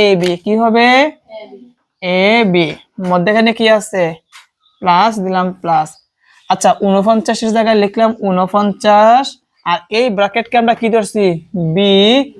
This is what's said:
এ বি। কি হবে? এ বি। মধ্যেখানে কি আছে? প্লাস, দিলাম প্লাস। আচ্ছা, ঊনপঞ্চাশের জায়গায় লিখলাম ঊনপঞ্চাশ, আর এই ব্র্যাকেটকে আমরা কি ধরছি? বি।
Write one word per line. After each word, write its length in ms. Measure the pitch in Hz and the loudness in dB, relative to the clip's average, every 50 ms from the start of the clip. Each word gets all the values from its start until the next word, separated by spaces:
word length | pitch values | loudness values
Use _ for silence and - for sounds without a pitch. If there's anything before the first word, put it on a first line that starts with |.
এ 40 | 208 202 196 | 2 2 2
বি। 160 | 175 180 180 175 | 2 0 -2 -2
কি 160 | 175 - 208 214 | -4 -4 -2 -2
হবে? 300 | 226 233 226 214 233 240 247 254 262 294 302 294 _ _ - - 214 214 - - - - - _ _ _ _ _ - | 0 0 2 2 2 2 4 2 2 0 0 -4 _ _ -20 -18 -18 -18 -18 -20 -20 -20 -20 _ _ _ _ _ -10
এ 220 | 190 180 180 185 190 208 226 233 226 | -6 -2 0 0 2 2 2 2 0
বি। 220 | 190 175 175 165 151 151 - _ _ _ - 185 180 | 0 0 0 -2 -2 -6 -12 _ _ _ -10 -6 -2
মধ্যেখানে 400 | 180 180 175 214 214 226 220 233 | -2 0 0 0 0 0 0 0
কি 140 | 220 - 226 220 220 208 | 0 0 2 2 2 0
আছে? 240 | 196 - 202 185 170 160 165 - _ _ - - - _ _ _ _ _ _ - | -2 -4 -4 -4 -4 -4 -6 -10 _ _ -20 -20 -20 _ _ _ _ _ _ -6
প্লাস, 300 | 196 180 175 180 208 226 220 208 | -2 0 2 2 2 0 -2 -4
দিলাম 260 | 185 185 185 185 180 185 180 _ | -4 -4 -2 -2 -4 -4 -6 _
প্লাস। 280 | - 170 165 156 156 - - _ _ _ _ _ _ _ _ _ _ - | -4 -2 -2 -2 -2 -6 -10 _ _ _ _ _ _ _ _ _ _ -4
আচ্ছা, 200 | 185 - - 190 175 - 202 | -2 0 0 0 0 0 0
ঊনপঞ্চাশের 640 | 196 190 196 190 220 226 220 - 254 220 220 233 220 | 0 0 2 2 2 0 0 0 -2 -4 -4 -2 -2
জায়গায় 260 | 214 233 214 226 220 208 202 | 0 0 0 2 2 0 0
লিখলাম 260 | 196 - 233 226 220 226 - | 0 0 0 0 0 -2 -2
ঊনপঞ্চাশ, 1040 | 202 196 185 185 185 180 - 208 208 202 196 - - 214 208 208 214 226 240 254 277 - - _ _ _ _ _ - | -4 -2 0 0 -2 0 -2 -2 -2 -2 -4 -2 0 2 4 4 4 4 4 2 0 -2 -10 _ _ _ _ _ -6
আর 120 | 170 175 170 - - | -6 -6 -6 -6 -6
এই 160 | 214 226 254 247 | -4 -2 -2 -2
ব্র্যাকেটকে 460 | 196 196 202 196 - 233 220 - - 240 | -2 -2 -2 -2 -2 -4 -4 -2 -2 0
আমরা 160 | 233 233 226 | 0 0 -2
কি 140 | - 233 220 220 | -2 -2 -2 -2
ধরছি? 300 | 226 202 - - 214 202 180 170 165 165 _ - 180 165 160 | -2 -2 -2 -2 -2 0 0 -2 -4 -8 _ -8 -6 -4 -2
বি। 220 | 160 196 202 202 196 196 202 214 247 277 269 - - | 0 0 2 2 4 4 4 4 2 2 0 -4 -8